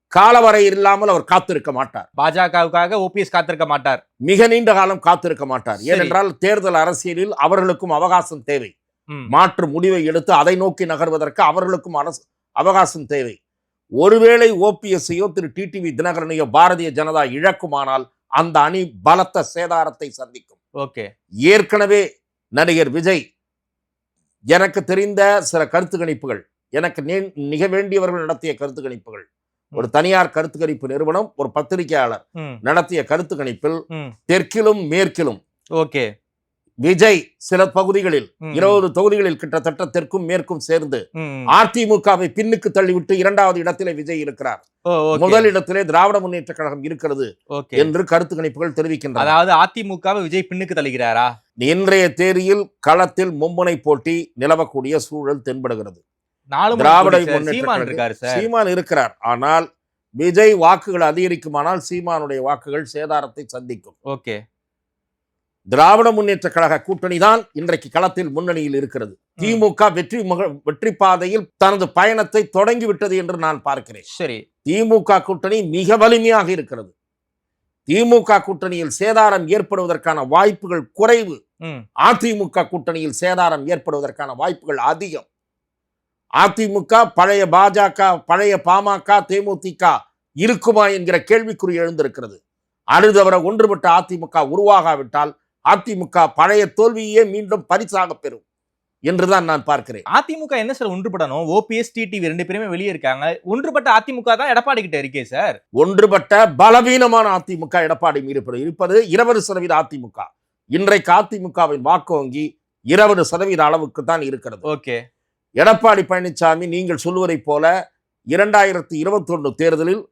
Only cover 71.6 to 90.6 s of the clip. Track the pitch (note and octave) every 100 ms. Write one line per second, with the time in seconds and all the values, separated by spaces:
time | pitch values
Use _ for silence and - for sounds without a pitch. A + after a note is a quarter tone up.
71.6 | F#3+ G3+ F3+ F3+ G#3 A3 G3+ G#3+ G3 F#3+
72.6 | G#3+ A#3+ A3+ F#3 G#3 F#3+ F3 F3 D#3 D3
73.6 | C#3+ C3+ A2+ G#2 - - D#3 A2 - _
74.6 | C#3+ G3 A3 A3 F#3 F#3+ - F3+ F#3+ A3
75.6 | F3 F3 F#3 A3 A3+ A#3 A3+ A3 F3 F3
76.6 | B2 A#2 F#2 _ _ _ _ _ _ _
77.6 | _ _ - G3 A#3+ A#3+ G3 G3+ G3 E3
78.6 | F#3 E3+ D#3 - G#3 A3 G#3+ F#3+ D#3+ G#3
79.6 | - G3 F3 D#3 E3 D#3 C3 D#3+ G#3+ F3+
80.6 | F#3 E3+ B2 G3 A3 A#3 F#3+ C#3+ _ _
81.6 | E3 C3 G#2+ - F#3 A#3+ A#3 G#3 F3 F#3+
82.6 | - F3+ E3+ E3 D#3 B2 F3+ F#3 F3 D3+
83.6 | C#3 D#3+ E3 C#3+ C3+ - C#3 B2 E3+ -
84.6 | D3+ C#3 C3 D#3+ F#3+ D3+ - _ _ _
85.6 | _ _ _ _ _ _ _ C#3+ G3 A3
86.6 | G#3+ G3+ - A3+ G#3 - F#3+ G3+ F3+ F3
87.6 | G3+ G3+ G3 G3 F#3+ E3+ - F3+ G3+ F#3+
88.6 | E3+ F#3+ G3+ G3 - G3+ F#3+ G3 G3+ F3
89.6 | F#3+ D3+ F3 C3 - _ _ C#3+ A3 G#3+